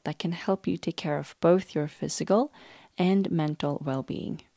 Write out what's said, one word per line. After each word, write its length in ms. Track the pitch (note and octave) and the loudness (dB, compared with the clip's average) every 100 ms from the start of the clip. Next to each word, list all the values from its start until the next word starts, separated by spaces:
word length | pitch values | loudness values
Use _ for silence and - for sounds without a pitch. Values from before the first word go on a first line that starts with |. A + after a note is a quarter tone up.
| - | -8
that 120 | D3+ | -4
can 140 | F3 | -4
help 340 | F3 - F#3+ - | -4 -2 -2 0
you 120 | F3+ | -4
take 200 | - E3 | -4 -6
care 220 | D#3+ D3 | -4 -4
of 160 | D3 - | -6 2
both 360 | E3+ F3+ - D#3 | 4 4 2 -4
your 120 | D3 | -4
physical 640 | - D3 - E3+ G3+ D4 - - - - - | -4 -6 -4 2 2 2 -4 -20 -20 -14 0
and 320 | F3+ G3 F#3 | 2 4 2
mental 500 | E3+ D3+ D#3 C#3+ C#3+ D3 | 0 0 -2 -2 -2 -2
well-being. 560 | C3+ - - - D#3+ - | -4 -4 -6 -6 -8 -12